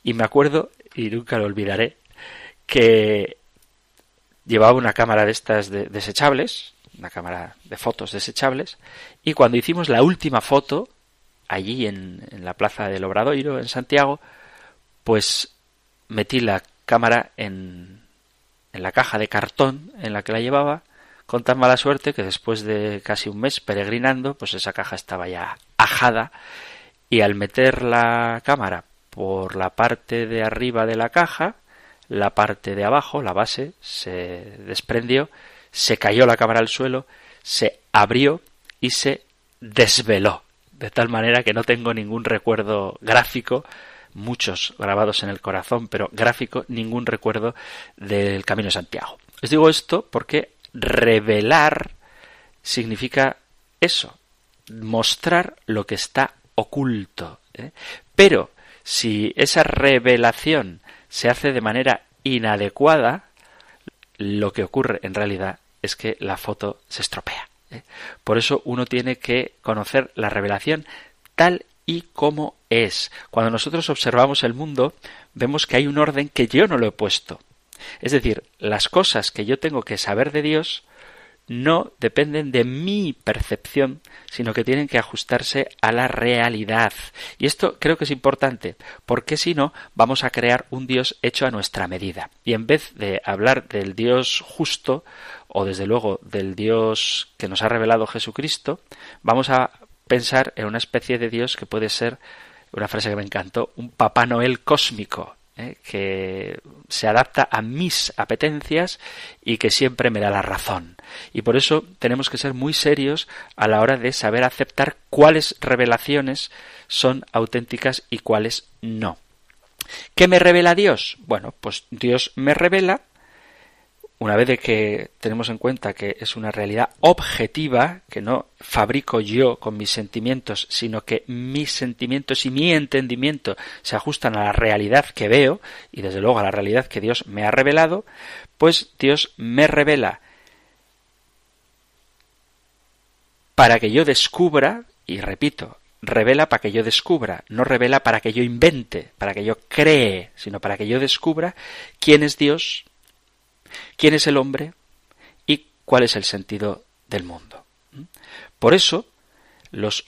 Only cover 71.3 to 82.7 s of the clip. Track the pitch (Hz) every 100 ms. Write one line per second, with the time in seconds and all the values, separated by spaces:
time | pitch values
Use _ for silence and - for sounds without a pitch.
71.3 | - 170 175 - _ - 170 - - 147
72.3 | 151 151 - - 117 107 - - - -
73.3 | - 113 113 - 165 - 143 123 120 135
74.3 | 143 120 120 156 135 135 - - - -
75.3 | 127 120 147 - 123 143 143 151 139 143
76.3 | - 120 131 214 139 110 - 101 - -
77.3 | - _ _ _ - - - - 139 117
78.3 | 107 - _ 104 104 - - - 113 101
79.3 | - 104 135 160 139 107 104 - 101 139
80.3 | 147 151 156 160 - - _ - - -
81.3 | _ - 120 135 165 - - 151 - 147
82.3 | 151 147 127 120